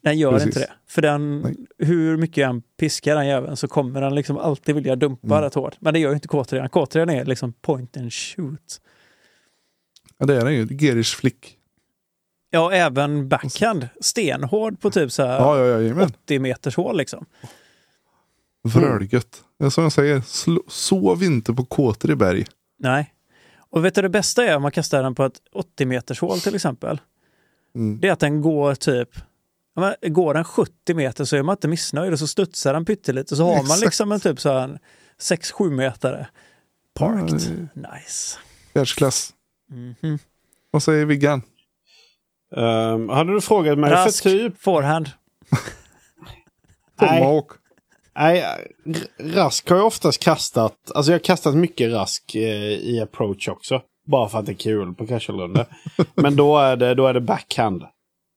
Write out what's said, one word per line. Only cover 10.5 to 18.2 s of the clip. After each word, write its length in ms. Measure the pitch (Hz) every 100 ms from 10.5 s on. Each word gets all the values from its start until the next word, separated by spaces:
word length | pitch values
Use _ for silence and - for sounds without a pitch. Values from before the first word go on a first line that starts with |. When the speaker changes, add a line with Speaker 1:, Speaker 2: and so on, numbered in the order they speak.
Speaker 2:
ju. 140 | 135 110 139
Gerish 380 | 151 117 110 -
flick. 420 | 135 - - _ _ _ _ _ _ _ _ _ _ 170
Speaker 1:
Ja, 160 | 170
även 580 | 190 160 131 143 147 135
backhand. 600 | 139 135 - 226 185 123 -
Stenhård 760 | - 240 160 127 120 214 220 -
på 80 | 202
typ 200 | 196 131
så 120 | -
här 160 | 131 127
Speaker 2:
Ja, 180 | 135 143
ja, 80 | 123
ja, 140 | 113
jajamän. 240 | 113 156 180
Speaker 1:
åttio 340 | - - 139
meters 360 | 131 123 143 175
hål, 200 | 202 196
liksom. 280 | 131 - - _ - - _ _ _ _ _ _